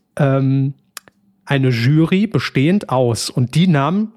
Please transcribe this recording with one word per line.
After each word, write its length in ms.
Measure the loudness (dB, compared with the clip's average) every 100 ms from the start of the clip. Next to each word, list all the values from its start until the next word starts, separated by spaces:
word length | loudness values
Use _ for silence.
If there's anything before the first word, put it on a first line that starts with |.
| _ -2
ähm, 580 | 0 2 0 0 -2 -6 _ -20 -20 _ _ _
eine 240 | -4 0 0
Jury 560 | 0 2 2 2 0 0
bestehend 640 | -2 -4 0 0 0 -2
aus, 400 | 0 0 -2 -4
und 260 | -4 -2 2
die 100 | 2
Namen 460 | 2 0 -2 -4